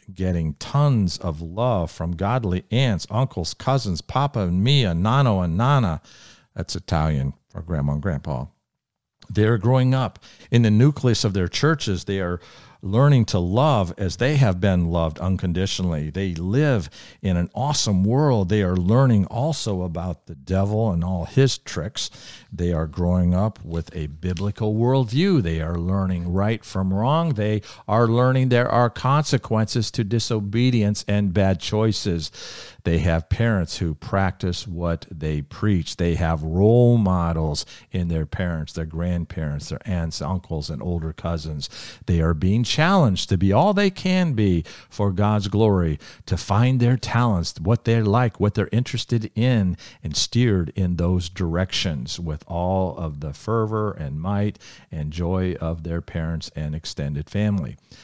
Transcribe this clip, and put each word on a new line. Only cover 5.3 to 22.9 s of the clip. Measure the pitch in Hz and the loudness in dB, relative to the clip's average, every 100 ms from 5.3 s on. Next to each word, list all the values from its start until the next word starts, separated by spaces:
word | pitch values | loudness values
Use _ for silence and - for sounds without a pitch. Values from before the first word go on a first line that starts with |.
| 98 | 2
and | 87 82 | 0 0
Nana. | 123 143 104 78 - - - - _ | 2 2 2 -2 -8 -20 -20 -20 _
That's | - 90 87 | -12 -8 -8
Italian | - 82 80 73 67 - _ | -2 0 2 0 -2 -6 _
for | - | -16
Grandma | 82 82 69 | -6 -2 -2
and | 73 | -2
Grandpa. | 95 78 - 67 65 _ _ _ _ _ _ _ - | -2 -4 -6 -8 -8 _ _ _ _ _ _ _ -6
They | 107 107 | 0 2
are | 117 | 2
growing | 110 131 127 | 2 2 2
up | 131 123 - - - - | 2 -2 -6 -20 -20 0
in | 117 | 4
the | 113 | 6
nucleus | 107 139 147 127 110 | 6 6 4 2 2
of | 107 | 0
their | 95 90 | 0 -2
churches. | - 147 156 - 92 | 0 0 0 -2 -4
They | - 98 | -4 -4
are | 90 87 - - - - 95 | -4 -6 -10 -20 -20 -12 -2
learning | 107 143 139 | 4 6 6
to | 107 98 | 4 2
love | 87 104 151 123 87 - | 0 2 2 2 0 -2
as | 95 - | -6 -2
they | 123 151 | 0 2
have | 123 90 | 2 2
been | 98 90 85 | 2 2 2
loved | 85 82 78 | 0 -2 -2
unconditionally. | 90 92 92 87 95 - 90 78 76 | -2 -2 -2 -2 -2 -2 -2 -2 -4
They | 78 98 | -4 -4
live | 82 90 120 151 117 76 - - - | -4 -2 0 2 0 -2 -12 -20 -6
in | 98 87 | -2 0
an | 87 | -2
awesome | - 139 151 - 95 | -4 -4 -2 0 2
world. | 98 127 151 120 90 | 2 2 2 2 2
They | 107 | 0
are | 95 92 | 2 0
learning | 87 117 135 107 92 | 2 4 4 4 2
also | 117 143 156 - 95 | -2 -4 -4 -4 -4
about | 90 85 90 85 - | -4 -6 -6 -8 -12
the | 78 | -18
devil | 67 95 101 107 113 | -2 0 2 0 0
and | 85 | 0
all | 87 92 | -2 -4
his | 82 - 135 - | -2 2 2 2
tricks. | - - 78 - - - - - - | -8 -8 -8 -8 -10 -10 -20 -20 -16
They | 87 87 | -4 -2
are | 85 | 0
growing | 80 | -2